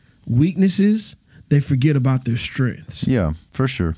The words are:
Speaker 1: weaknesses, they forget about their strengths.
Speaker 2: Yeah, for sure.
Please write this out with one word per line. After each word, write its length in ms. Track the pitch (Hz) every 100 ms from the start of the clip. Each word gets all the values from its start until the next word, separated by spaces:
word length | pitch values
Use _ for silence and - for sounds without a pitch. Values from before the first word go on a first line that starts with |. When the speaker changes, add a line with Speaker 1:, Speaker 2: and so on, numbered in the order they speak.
| _ _ -
Speaker 1:
weaknesses, 880 | 120 165 185 190 180 202 214 - - _ - -
they 100 | 143
forget 340 | - 135 147 143
about 280 | 127 131
their 120 | 117 117
strengths. 680 | - - 127 - - - -
Speaker 2:
Yeah, 280 | 127 80 78 _
for 180 | - 131
sure. 280 | - 85